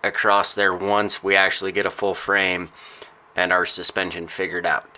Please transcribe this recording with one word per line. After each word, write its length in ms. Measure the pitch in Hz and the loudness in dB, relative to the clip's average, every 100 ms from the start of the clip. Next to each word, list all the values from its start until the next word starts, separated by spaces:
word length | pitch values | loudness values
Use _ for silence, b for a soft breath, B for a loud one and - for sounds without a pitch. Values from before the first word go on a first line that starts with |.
across 500 | 101 - 110 101 101 | -2 0 2 4 2
there 200 | - 98 | 2 0
once 500 | 90 98 104 104 - | 0 0 2 0 -2
we 120 | 98 98 | 2 4
actually 360 | 95 - 95 | 4 0 -4
get 140 | 95 95 | -2 -2
a 40 | |
full 240 | - 101 | -2 -4
frame 560 | 92 - 98 95 90 87 B B B B B _ | -2 0 2 2 -2 -6 B B B B B _
and 180 | - 90 | -2 2
our 140 | 90 90 | 2 2
suspension 600 | - 87 - 92 90 85 | -2 -4 -4 -4 -6 -10
figured 380 | - 92 87 87 | -6 -6 -2 -2
out. 240 | 76 - | -2 -4